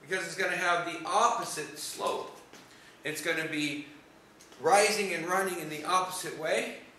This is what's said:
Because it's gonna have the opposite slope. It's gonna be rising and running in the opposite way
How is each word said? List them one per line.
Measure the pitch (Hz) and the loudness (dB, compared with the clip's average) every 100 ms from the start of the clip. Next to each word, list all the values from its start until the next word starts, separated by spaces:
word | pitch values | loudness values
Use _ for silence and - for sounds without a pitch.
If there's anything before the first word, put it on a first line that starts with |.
Because | 147 190 170 | -4 -4 -4
it's | 190 | -2
gonna | 185 175 | -2 0
have | 180 175 - | 2 2 0
the | 156 - | -6 0
opposite | 202 233 - - - 147 - | 4 4 2 -4 -6 -8 -10
slope. | - - - - - - - - - - - - | -10 -4 -2 -2 -6 -14 -20 -20 -20 -20 -20 -10
It's | 151 151 | -8 -4
gonna | 175 160 160 | -2 0 0
be | 156 147 147 - - - - - - - - | -2 -2 -2 -10 -18 -20 -20 -20 -20 -20 -2
rising | 147 196 208 208 196 | 6 6 6 4 0
and | 165 170 | -2 0
running | 190 190 175 | 0 0 -4
in | 156 | -6
the | 151 | -6
opposite | 147 185 185 - 156 147 | 2 2 2 -4 -8 -6
way | 160 - - - - | 0 0 -2 -8 -16